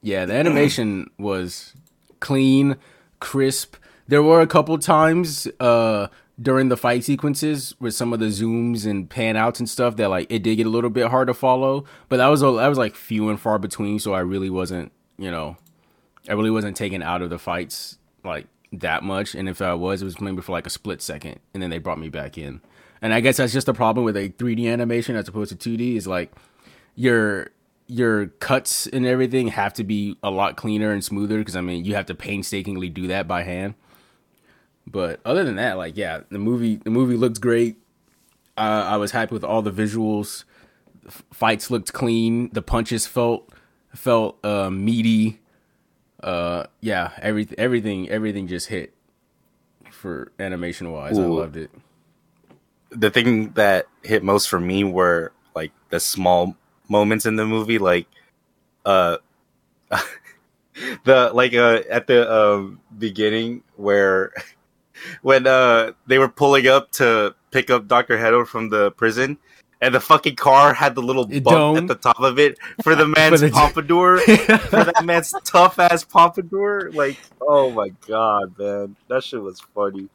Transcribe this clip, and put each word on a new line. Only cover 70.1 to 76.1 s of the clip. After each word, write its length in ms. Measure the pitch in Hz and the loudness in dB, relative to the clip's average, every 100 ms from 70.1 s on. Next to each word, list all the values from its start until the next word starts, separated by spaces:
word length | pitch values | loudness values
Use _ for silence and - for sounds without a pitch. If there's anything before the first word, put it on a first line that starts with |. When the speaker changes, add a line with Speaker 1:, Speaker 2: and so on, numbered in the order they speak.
| 151 160 131 | 4 4 0
Speaker 2:
car 360 | 139 135 143 | 6 8 8
had 220 | 131 143 | 6 0
the 80 | 123 | 0
little 240 | 123 131 117 | -2 -2 -2
Speaker 1:
It 140 | 143 | 0
Speaker 2:
bump 120 | 127 160 | 4 6
Speaker 1:
don't. 180 | 151 156 | 6 2
Speaker 2:
at 80 | 175 | 0
the 80 | 123 | -2
top 240 | 127 117 | 2 2
of 180 | 131 123 | 2 4
it 200 | 147 - - - | 2 2 -16 -4
for 120 | 185 | 2
the 100 | 160 | 4
Speaker 1:
<laughs> 40 | 151 | 6
For 0 | |
Speaker 2:
man's 320 | 151 156 160 | 6 6 6
Speaker 1:
the 80 | 131 | 6
Speaker 2:
pompadour, 680 | 113 151 - 147 170 180 185 | 6 4 2 2 4 6 6
Speaker 1:
<laughs> 80 | 220 214 - 214 - | 8 6 6 2 4
Speaker 2:
for 140 | - | 2
that 200 | 165 170 | 4 2
man's 300 | 170 170 165 403 | 2 0 0 -8
tough 340 | - 180 180 - | 2 6 6 6
ass 240 | 175 170 | 4 2
pompadour. 880 | - | 2